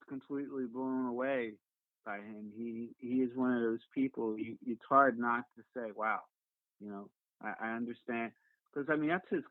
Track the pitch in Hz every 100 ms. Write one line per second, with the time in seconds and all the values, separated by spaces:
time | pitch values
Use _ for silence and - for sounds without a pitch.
0 | - 135 - 139 143 139 123 120 131 131
1 | 127 120 131 135 113 104 _ _ _ _
2 | 110 101 104 107 107 107 117 113 117 -
3 | 123 127 127 127 127 123 117 117 - -
4 | 131 - 113 107 113 113 127 113 - 135
5 | 139 117 120 117 120 - - 127 113 101
6 | 107 98 - _ _ _ _ - 104 101
7 | 98 _ _ - 107 - 113 117 120 117
8 | - 117 117 - _ _ _ 147 139 151
9 | 151 180 - 180 -